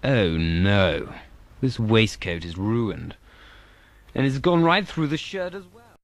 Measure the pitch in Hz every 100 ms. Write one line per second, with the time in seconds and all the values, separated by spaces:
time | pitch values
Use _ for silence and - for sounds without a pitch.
0 | 131 131 92 82 82 82 95 101 92 73
1 | - - - - - - 131 120 110 110
2 | 110 - 95 85 82 82 101 117 113 80
3 | - - - - - - - - _ _
4 | - - 135 135 175 175 165 180 196 -
5 | 151 156 - 196 180 190 180 - - _